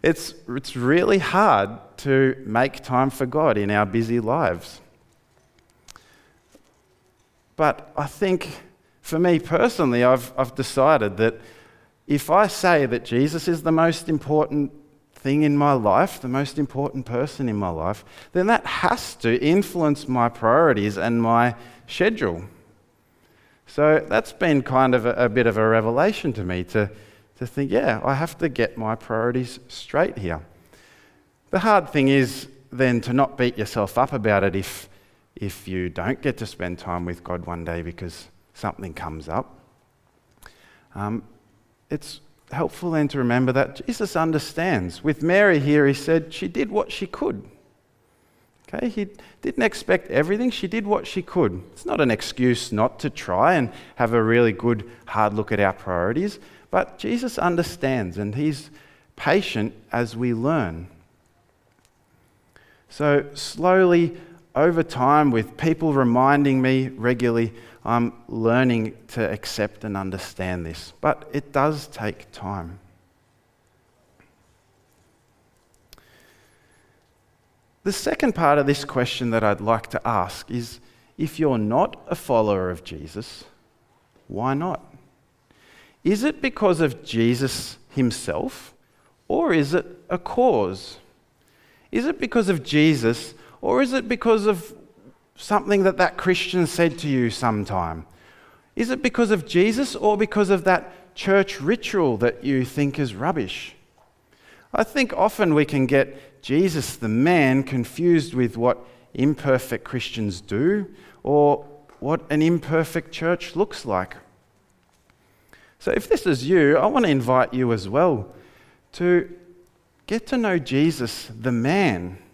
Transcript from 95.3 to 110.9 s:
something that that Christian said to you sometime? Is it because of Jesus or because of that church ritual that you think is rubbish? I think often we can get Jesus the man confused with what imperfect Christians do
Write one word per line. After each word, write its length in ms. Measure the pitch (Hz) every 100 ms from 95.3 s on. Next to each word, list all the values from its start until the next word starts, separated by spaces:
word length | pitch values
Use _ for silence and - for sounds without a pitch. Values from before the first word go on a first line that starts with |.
something 480 | _ - 208 - 202
that 140 | 190 151
that 200 | 180 -
Christian 500 | 180 175 - 180 165
said 320 | - 170 -
to 80 | 151
you 220 | 135 117
sometime? 760 | - 123 107 98 95 85 80 80 - - - - _ _ -
Is 140 | 233
it 120 | 254
because 280 | 247 233 226
of 160 | 208 143
Jesus 500 | 170 202 226 277 208
or 200 | 214 208
because 340 | 208 208 190
of 140 | 196
that 500 | 185 180 - - -
church 460 | - - 196 196 -
ritual 560 | 139 240 - 202 151 110
that 260 | 120 -
you 200 | 127 135
think 340 | 127 - 143 135
is 160 | 135
rubbish? 600 | 98 143 165 95 - - - _ _ _ _ _ _ _ - _
I 120 | -
think 280 | 220 285 254
often 420 | - 202 - 190
we 100 | 151
can 220 | 143 143 127
get 560 | 135 135 - - _
Jesus 540 | - 139 185 160 - -
the 120 | 113
man 540 | 110 147 175 135 131
confused 720 | 131 127 117 - 175 170 143
with 220 | 127 120 110
what 220 | 117 - - - _
imperfect 720 | - 135 151 143 131 - 120
Christians 560 | - 127 - 117 104 87
do 460 | - 101 156 208 190